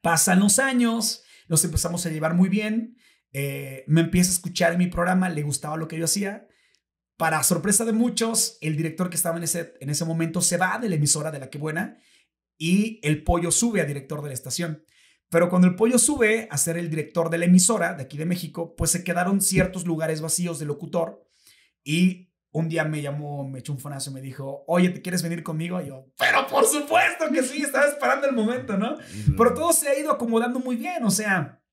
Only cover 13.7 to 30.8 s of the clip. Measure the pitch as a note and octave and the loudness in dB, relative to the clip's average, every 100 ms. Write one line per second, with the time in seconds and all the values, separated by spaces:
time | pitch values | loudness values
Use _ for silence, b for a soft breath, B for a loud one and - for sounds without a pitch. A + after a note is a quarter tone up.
13.7 | G3+ D3 C#3 C3+ D3 D3 B2+ C3+ D3 E3+ | 0 -2 -6 -8 -10 -8 -10 -8 -6 -6
14.7 | D#3 b b b b _ E3 F3 F3+ F3+ | -8 b b b b _ 2 4 6 6
15.7 | F3+ A#3 B3 - C#4 G#3+ A3 A3 - E3+ | 6 4 4 2 2 2 2 -2 -2 -2
16.7 | E3+ E3+ D#3 D3 E3+ E3 E3+ F3 F3+ - | -2 -4 -4 -4 -2 -2 2 6 6 6
17.7 | E3+ E3+ E3 C3 D3 E3 F3+ D#3 - E3+ | 2 -2 -4 -10 -6 -4 -4 -6 -8 -10
18.7 | - D#3+ F3+ F3+ F3 F3+ G3 - F#3 F#3 | -2 -2 0 -2 -2 0 0 2 2 0
19.7 | F#3 E3+ D#3+ D#3+ D#3 D#3 E3 F3 D#3 D3 | -2 -4 -2 -2 -4 -4 -2 -2 -4 -6
20.7 | C#3+ D#3 E3+ E3 - _ b b b b | -6 -4 -4 -4 -8 _ b b b b
21.7 | _ - E3 F#3 F3+ - _ _ D#3 E3 | _ -2 4 4 2 -16 _ _ -4 -2
22.7 | E3 D#3 D3+ C#3+ D3 D3 C#3+ C3+ C3 B2+ | -2 -2 -4 -6 -6 -8 -8 -10 -10 -8
23.7 | C3+ C#3+ C#3 C#3 C3+ C3+ B2 C3+ C#3 - | -8 -8 -10 -10 -10 -12 -10 -10 -10 0
24.7 | F3 F3+ F3+ F3+ F3+ E3 E3+ E3 D#3 E3+ | 4 4 2 -4 -4 -4 -6 -6 -6 -4
25.7 | F3+ C#3+ C3 - - - C4+ C4+ C#4+ - | -6 -8 -14 -20 -2 2 2 2 2 4
26.7 | D4 C#4+ E4+ E4+ - D#4+ D#4 B3+ C#4+ C#4+ | 2 2 2 2 0 0 0 0 -2 -2
27.7 | - C#4+ - B3 C4+ C#4 A#3+ G#3+ B3+ - | 2 2 2 0 2 2 0 0 -2 -4
28.7 | F#3+ A3+ F4 - G2+ - C#3 A#3+ A#3+ E4+ | -2 -2 -4 -10 0 0 4 4 4 2
29.7 | E4 C#4+ C#4 D4+ C#4+ A#3 A3+ A3+ B3+ B3+ | 2 2 0 0 -2 2 0 0 -2 -4
30.7 | A#3 | -4